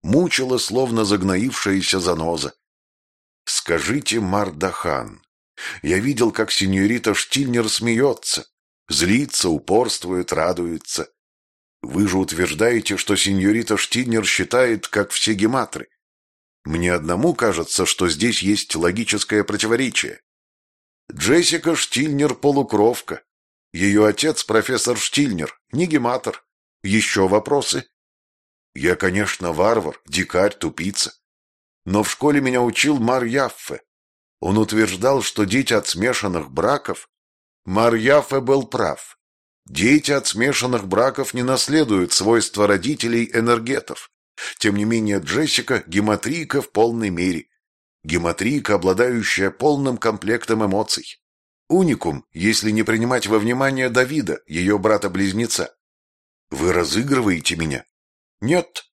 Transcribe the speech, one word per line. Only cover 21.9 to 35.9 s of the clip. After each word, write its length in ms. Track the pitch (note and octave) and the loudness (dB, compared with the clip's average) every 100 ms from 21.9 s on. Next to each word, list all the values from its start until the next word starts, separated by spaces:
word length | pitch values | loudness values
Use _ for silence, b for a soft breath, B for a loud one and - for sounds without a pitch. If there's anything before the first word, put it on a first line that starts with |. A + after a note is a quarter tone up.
| A#2+ D3+ C#3+ D3 B2 | -2 -2 0 0 2
полукровка. 880 | C#3+ C#3+ A#2+ G#2 G#2+ B2 - - _ _ _ _ _ | 2 2 2 4 4 2 -8 -12 _ _ _ _ _
Её 320 | E2+ G2 G#2 G#2+ | 0 4 6 4
отец — 380 | G#2 D#3 D3+ | 4 -2 -2
профессор 540 | - G#2+ G#2 B2 - A#2 | 0 0 0 -2 0 -2
Штильнер, 600 | - - C#3+ F2+ D#2 - _ | -2 0 0 -2 -6 -10 _
не 160 | B2 F3 | -4 0
гематр. 560 | D3+ A#2+ B2+ - - _ _ _ _ | 0 0 -2 -4 -10 _ _ _ _
Ещё 440 | G2 G#2+ G#2 G#2+ F#2+ | -2 0 2 2 4
вопросы?" 580 | G#2 - C#3+ - - - _ _ _ _ _ _ _ _ | 2 2 -2 0 -4 -6 _ _ _ _ _ _ _ _
"Я, 220 | - D#2 - | -2 0 2
конечно, 560 | F#2+ F#2+ G2+ - F2 | 0 0 -2 -4 -4
варвар, 480 | D#2+ G2 A2+ D#2+ C#2 - | 0 2 2 -2 -10 -6
дикарь, 500 | F#2 F2+ F2+ G2+ - | -4 -2 2 0 0
тупица. 580 | E2 D#2 F2+ - - - _ _ _ _ _ _ F#2 | -8 -4 -6 -4 -6 -8 _ _ _ _ _ _ -2
Но 180 | G2+ | 0
в 80 | G#2 | 0
школе 300 | - D3 C#3+ | 0 2 2
меня 200 | C3+ B2+ | 2 0
учил 380 | A#2+ - C#3+ D3 | 0 0 0 0
Мар 240 | A#2 C3 | 2 0
Яффе. 580 | A#2+ C3 B2+ - - C2+ _ _ _ _ _ _ | 0 -2 -2 -6 -14 -14 _ _ _ _ _ _
Он 180 | E2+ G#2 | 0 2
утверждал, 640 | G#2 G#2+ G#2+ F#2 A#2+ C#3 | 2 2 0 2 2 2
что 240 | - - G2+ | 0 -2 0
дети 280 | B2 C3 | 0 2
от 140 | A2 | 0
смешанных 640 | - | 0